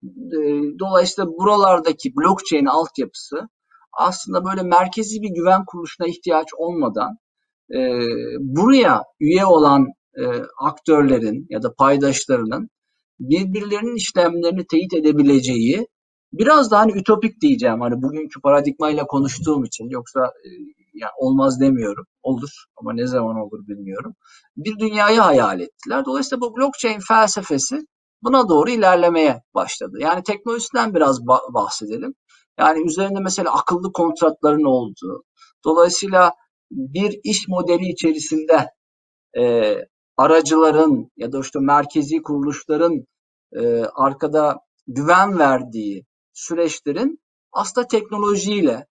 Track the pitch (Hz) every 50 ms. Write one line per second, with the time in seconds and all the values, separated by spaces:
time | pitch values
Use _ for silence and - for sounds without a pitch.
0 | - - - - - - 160 156 151 147 147 147 147 147 151 170 190 190 190 185
1 | 180 180 - - 190 170 160 170 185 202 208 208 196 190 185 170 160 165 151 -
2 | - 139 123 135 156 180 185 185 - - 170 151 139 139 135 156 165 160 _ -
3 | 131 101 _ - - - 143 151 196 226 _ _ _ _ _ _ _ _ - -
4 | 170 175 180 - - - 185 180 180 185 190 190 185 180 175 175 185 185 - 226
5 | 220 202 214 220 208 214 180 165 165 180 190 196 196 185 - 175 170 156 - _
6 | 180 170 170 - _ 180 170 156 160 156 - - 160 170 175 170 147 117 101 107
7 | - - 220 - _ _ _ _ _ _ _ _ _ _ - 131 131 127 123 123
8 | 120 117 117 120 120 117 123 - 139 135 127 151 180 233 269 269 240 170 131 107
9 | - - _ _ 151 151 170 185 196 190 180 160 151 147 143 139 135 127 - _
10 | _ _ _ 135 127 123 120 120 - - - - 135 135 135 - _ - 160 147
11 | 143 135 131 120 113 107 107 131 147 - - 110 120 120 117 _ 139 135 143 139
12 | 139 139 135 - - - 135 123 113 110 117 - 220 220 _ _ _ _ _ _
13 | _ _ _ _ 131 127 147 175 196 190 190 214 202 208 202 208 214 233 240 226
14 | 190 - - 190 175 170 170 170 170 170 175 190 170 _ - 160 180 185 190 165
15 | 151 151 147 147 143 139 143 135 127 127 127 117 113 117 147 196 240 - _ _
16 | _ _ _ _ _ _ - 160 214 254 311 311 277 220 208 208 214 220 202 196
17 | 185 - 214 214 220 226 - _ - 147 135 113 120 123 113 113 120 120 123 123
18 | 127 135 147 156 156 147 - 139 _ 143 143 143 143 143 135 _ 156 151 151 151
19 | 143 139 - 139 139 135 - - 151 156 151 143 127 113 - - 110 120 131 127
20 | 120 - - 135 127 127 - _ _ 131 - - 302 285 - _ _ _ _ -
21 | 113 107 - - 135 131 135 135 135 139 131 123 135 135 135 123 113 104 101 -
22 | - _ _ _ _ - 135 120 123 143 - - - _ _ - 113 110 117 117
23 | 120 127 127 127 113 113 113 110 107 101 107 101 98 104 101 101 101 95 95 101
24 | - - - _ _ _ _ - _ _ _ - 147 202 214 208 220 220 214 214
25 | 208 208 220 233 - 180 147 131 113 101 95 90 87 - _ _ - - 220 269
26 | 277 277 262 277 269 269 - 254 247 240 214 233 262 285 269 - - 226 214 208
27 | 185 - 240 226 220 208 - - 190 - 156 135 - - 254 294 311 _ _ _
28 | _ _ _ _ - 233 254 269 247 208 170 151 151 214 247 233 208 185 185 175
29 | 175 175 170 165 156 147 127 - _ _ _ - 90 - - - - - 98 110
30 | 131 156 170 185 185 - 208 202 - 233 233 233 226 - - 247 233 220 202 170
31 | 156 139 135 127 120 120 131 127 - - 123 117 101 101 - - 110 104 110 120
32 | 180 254 269 _ _ _ _ _ _ _ _ - 160 160 160 160 160 175 156 180
33 | 196 196 196 196 196 185 185 - 180 165 - - - - 180 175 185 190 - -
34 | 170 165 156 - 170 160 156 _ - 151 147 147 151 139 131 127 120 - 190 _
35 | - 92 - - _ _ _ _ - _ _ _ _ 156 160 165 170 180 175 -
36 | - 196 190 185 180 175 170 _ _ _ _ _ _ _ - - 131 131 139 175
37 | 196 208 202 - _ - 214 202 - - 185 180 180 180 175 170 185 185 170 -
38 | - 165 156 156 147 - 160 156 156 156 165 147 147 - _ _ _ _ _ _
39 | _ _ _ _ _ _ _ 123 123 120 117 117 110 107 104 98 - _ _ _
40 | _ _ _ - 131 151 160 165 156 143 160 160 160 156 147 156 160 156 143 120
41 | 110 - _ - 113 117 131 135 135 - _ 147 135 139 143 147 143 147 - 160
42 | 147 139 156 165 156 - 147 143 139 147 143 - - _ 156 151 165 170 165 139
43 | 120 _ _ _ _ _ _ _ _ _ - - 117 120 117 117 113 110 - -
44 | 135 139 139 - - 147 147 156 151 147 139 - _ _ _ _ _ - 123 127
45 | 143 156 175 185 196 202 196 180 151 139 131 127 131 123 113 113 107 104 98 95
46 | - _ _ _ _ _ _ - - - 170 165 170 160 - - _ 147 143 165
47 | 233 285 330 - _ _ _ _ _ _ _ - 208 - - - 240 240 - 220
48 | 214 - 208 208 208 208 208 196 180 196 208 202 180 143 117 123 139 _